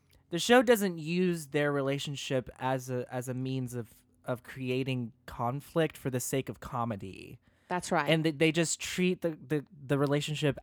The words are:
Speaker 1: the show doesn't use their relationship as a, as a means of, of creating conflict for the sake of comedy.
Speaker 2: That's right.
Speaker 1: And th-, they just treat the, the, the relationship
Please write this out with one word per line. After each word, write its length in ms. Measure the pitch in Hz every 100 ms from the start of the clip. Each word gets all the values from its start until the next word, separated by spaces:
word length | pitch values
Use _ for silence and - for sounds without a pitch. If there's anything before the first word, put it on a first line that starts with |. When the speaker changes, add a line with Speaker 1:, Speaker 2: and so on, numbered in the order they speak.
| _ _ _
Speaker 1:
the 80 | 170
show 240 | - 247
doesn't 360 | 247 233 196 170
use 480 | 156 175 180 170 143
their 240 | 147 147
relationship 760 | 143 135 139 151 139 - 135 - -
as 300 | 127 131 127
a, 160 | 123 120
as 160 | 127 127
a 60 |
means 400 | 127 131 131 123
of, 140 | 123 110 - _ _
of 200 | - 123
creating 680 | - 135 127 127 135 127 117 - -
conflict 720 | - 120 139 - 170 156 -
for 140 | 139
the 100 | 123
sake 280 | - 135 131
of 120 | 107
comedy. 800 | - 127 117 101 95 - 87 127 _ _ _
Speaker 2:
That's 240 | 180 -
right. 180 | 175 147
Speaker 1:
And 140 | 160
th-, 160 | 160 143
they 140 | 160
just 260 | 165 160 -
treat 420 | - - 180 180
the, 140 | 170 156 127
the, 160 | 151 - 147
the 140 | 131 139
relationship 600 | 143 147 147 147 151 131